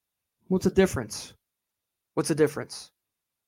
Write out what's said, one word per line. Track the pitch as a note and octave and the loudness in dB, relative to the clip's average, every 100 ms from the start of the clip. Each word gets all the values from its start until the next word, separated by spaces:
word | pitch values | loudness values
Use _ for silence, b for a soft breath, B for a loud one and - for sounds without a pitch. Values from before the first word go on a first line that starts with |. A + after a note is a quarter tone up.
| _ _ _ _ _ | _ _ _ _ _
What's | F#3 F#3+ | 0 2
the | |
difference? | F#3+ F#3+ - G#2+ - - - _ _ _ _ _ _ _ | 2 2 0 -8 -12 -16 -20 _ _ _ _ _ _ _
What's | - D#3+ | -4 -2
the | D3+ | 2
difference? | D3 - B2 - - _ _ _ _ _ | 2 0 -10 -14 -18 _ _ _ _ _